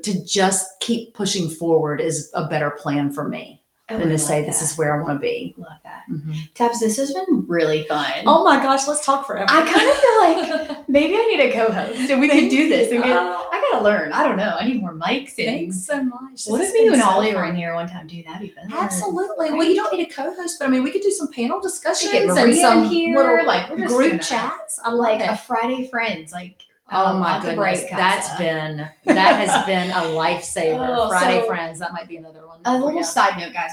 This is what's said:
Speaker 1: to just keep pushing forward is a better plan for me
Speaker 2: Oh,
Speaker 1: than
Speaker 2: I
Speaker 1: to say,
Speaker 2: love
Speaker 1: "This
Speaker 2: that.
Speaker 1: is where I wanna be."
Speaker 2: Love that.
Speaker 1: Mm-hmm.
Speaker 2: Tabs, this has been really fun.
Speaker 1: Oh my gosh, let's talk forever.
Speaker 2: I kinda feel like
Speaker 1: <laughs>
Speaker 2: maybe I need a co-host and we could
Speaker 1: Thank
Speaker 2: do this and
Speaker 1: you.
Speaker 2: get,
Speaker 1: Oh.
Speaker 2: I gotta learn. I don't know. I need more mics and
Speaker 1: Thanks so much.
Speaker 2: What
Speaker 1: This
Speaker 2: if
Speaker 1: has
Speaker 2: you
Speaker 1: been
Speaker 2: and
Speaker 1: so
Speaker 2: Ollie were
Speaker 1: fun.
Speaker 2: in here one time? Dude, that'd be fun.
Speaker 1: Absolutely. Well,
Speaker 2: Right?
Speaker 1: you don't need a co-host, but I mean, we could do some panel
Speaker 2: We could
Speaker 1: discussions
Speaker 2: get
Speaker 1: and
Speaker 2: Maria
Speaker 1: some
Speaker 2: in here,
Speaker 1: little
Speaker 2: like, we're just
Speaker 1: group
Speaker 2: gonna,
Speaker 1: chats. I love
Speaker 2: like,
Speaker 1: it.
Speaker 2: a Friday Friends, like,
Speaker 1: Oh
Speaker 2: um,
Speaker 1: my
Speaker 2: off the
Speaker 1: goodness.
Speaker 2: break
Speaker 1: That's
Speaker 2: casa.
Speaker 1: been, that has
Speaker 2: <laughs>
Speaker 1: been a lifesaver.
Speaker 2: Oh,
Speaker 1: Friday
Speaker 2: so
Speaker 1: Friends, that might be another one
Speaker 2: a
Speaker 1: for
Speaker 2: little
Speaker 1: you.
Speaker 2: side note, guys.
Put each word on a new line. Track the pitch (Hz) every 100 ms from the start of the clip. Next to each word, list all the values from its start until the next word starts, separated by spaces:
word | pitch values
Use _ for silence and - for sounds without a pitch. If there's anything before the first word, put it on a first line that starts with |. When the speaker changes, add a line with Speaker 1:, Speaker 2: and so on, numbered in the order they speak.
Speaker 1:
to | 208 180
just | - 202 190 190 - -
keep | - 233 -
pushing | - 190 196 160
forward | - 165 160 147 143
is | 160 143 -
a | 180 156
better | 151 147
plan | - 151 143 143
for | 147 -
me | - - - _ _ -
Speaker 2:
Oh, | 113
Speaker 1:
than | 165
Speaker 2:
I |
Speaker 1:
to | 156
say, | 151 151
Speaker 2:
love | 147
Speaker 1:
"This | -
Speaker 2:
that. | 151
Speaker 1:
is | 165
where | 147 147
I |
wanna | 147 143
be." | - - - -
Speaker 2:
Love | - -
that. | - - -
Speaker 1:
Mm-hmm. | 147 151 156 -
Speaker 2:
Tabs, | - 240 233
this | 220 208
has | 277
been | 277 381 226 180
really | 170 156 156
fun. | 151 151 139 139 220
Speaker 1:
Oh | 320
my | 330 269
gosh, | 269 277 277
let's | 294 -
talk | 277 -
forever. | 185 196
Speaker 2:
I | 311
kinda | 320 381 480 571 523 440 349 349 311 311 -
feel | 285
like | -
Speaker 1:
<laughs> |
Speaker 2:
maybe | 277 320
I | 415 466
need | 330
a | 254
co-host | 220 226 180 - 254 262
and | 262
we | 294
could | 294
Speaker 1:
Thank | 240
Speaker 2:
do | 262 311
this | - 226
and | 240
Speaker 1:
you. |
Speaker 2:
get, | 247 240
Speaker 1:
Oh. | 359 359 -
Speaker 2:
I | 403 554
gotta | 294
learn. | 208 202 151
I | 190 302
don't | 190
know. | 202 170
I | 233
need | 233
more | 180
mics | 160 175 277 277 -
and | 226
Speaker 1:
Thanks | 285 - - -
so | 285
much. | 262 247 262 - 220
Speaker 2:
What | 233
Speaker 1:
This | 392
Speaker 2:
if |
Speaker 1:
has | 453
Speaker 2:
you | 453
Speaker 1:
been |
Speaker 2:
and | 269
Speaker 1:
so | 208
Speaker 2:
Ollie | 190 214
were | 196
Speaker 1:
fun. | 170
Speaker 2:
in | 175
here | 170
one | 170 175
time? | 180 156
Dude, | 170 160
that'd | 185
be | 208
fun. | - 185
Speaker 1:
Absolutely. | 302 392 - 403 339 403 320 311
Well, | 311
Speaker 2:
Right? | 339
Speaker 1:
you | 392
don't | 440 359
need | 320
a |
co-host, | - 294 359 349 -
but | 269
I |
mean, | 254
we | 269
could | 392
do | 403
some | - 285
panel | 247 240 381
Speaker 2:
We |
could | 392
Speaker 1:
discussions | - 311 370 403
Speaker 2:
get | 403
Speaker 1:
and | -
Speaker 2:
Maria | 180 233 -
Speaker 1:
some | 240 -
Speaker 2:
in | 107
here, | 339 330 277
Speaker 1:
little | 269 - 254
Speaker 2:
like, | 190 -
we're | 302
just | -
Speaker 1:
group | 123 302
Speaker 2:
gonna, | 170
Speaker 1:
chats. | - 233 247 - - -
I | 226
love | 240
Speaker 2:
like, | 226 214
Speaker 1:
it. | 196
Speaker 2:
a | 214
Friday | - 226 240 262 254
Friends, | 240 226 165 160
like, | 175 180 - _ _ -
Speaker 1:
Oh | 185 196
Speaker 2:
um, | 190
Speaker 1:
my | 170 -
Speaker 2:
off |
the | 175
Speaker 1:
goodness. | 165 190 -
Speaker 2:
break | -
Speaker 1:
That's | 185 185 202 -
Speaker 2:
casa. | -
Speaker 1:
been, | 165 160 156 151 156 - - 196
that | 190 208 202
has | - 196
Speaker 2:
<laughs> |
Speaker 1:
been | 185 180
a | 180 165 160
lifesaver. | 165 175 - 185 165 247 254 240
Speaker 2:
Oh, | 208
Speaker 1:
Friday | 185 185 -
Speaker 2:
so | -
Speaker 1:
Friends, | 175 165 160
that | 170
might | 170 165
be | 165
another | 160 156 -
one | -
Speaker 2:
a | 240 254
Speaker 1:
for |
Speaker 2:
little | 285 339
Speaker 1:
you. |
Speaker 2:
side | - 247 202 180
note, | 170
guys. | 165 165